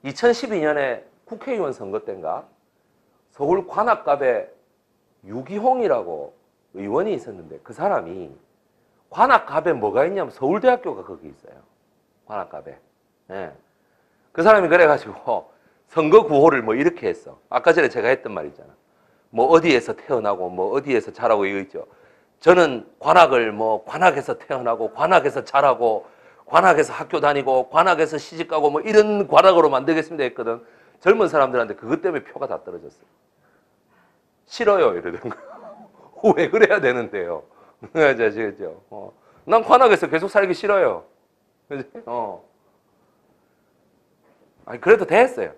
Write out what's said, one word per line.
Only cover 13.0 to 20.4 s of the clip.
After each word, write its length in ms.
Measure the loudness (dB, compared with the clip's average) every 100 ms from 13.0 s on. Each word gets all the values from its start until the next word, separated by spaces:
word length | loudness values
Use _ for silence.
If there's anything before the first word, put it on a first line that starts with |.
| _ _ _
예. 200 | -14 -14 -16 _ _ _ _ _ _ _
그 120 | 2
사람이 240 | 4 6 6
그래가지고 840 | 4 6 4 -4 -12 -8 -8 -8 _ _ _ _
선거 360 | -2 6 6
구호를 360 | 6 4 4 4
뭐 140 | -2
이렇게 320 | 0 0 -2 -6
했어. 320 | -6 -14 -20 _
아까 240 | 0 2
전에 160 | 4 2
제가 180 | 0 0
했던 240 | -2 -4
말 120 | -10 -10
있잖아. 220 | -16 -20 _ _ _ _ _ _
뭐 180 | -2 4
어디에서 460 | 6 6 2 0
태어나고 560 | -12 -4 -2 -2 -4